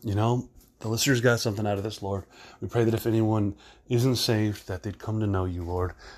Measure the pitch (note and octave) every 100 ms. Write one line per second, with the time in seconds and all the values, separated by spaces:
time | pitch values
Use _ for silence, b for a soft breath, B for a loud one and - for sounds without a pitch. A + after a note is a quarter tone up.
0 | A2 G2+ A2+ B2 B2 - - _ A2 A2+
1 | C#3+ B2+ B2 A#2+ A#2 G#2 G#2+ G2+ G#2+ G#2
2 | G2 G2 - B B B G#2+ A#2+ A2+ A2+
3 | A#2 A2 A2 A2 G2+ - B B - A#2+
4 | C3 A#2 - A2 G#2+ G2+ - F#2 G#2 F#2
5 | - A2 G#2+ F#2+ F#2 F2 E2+ F2+ F2+ -
6 | B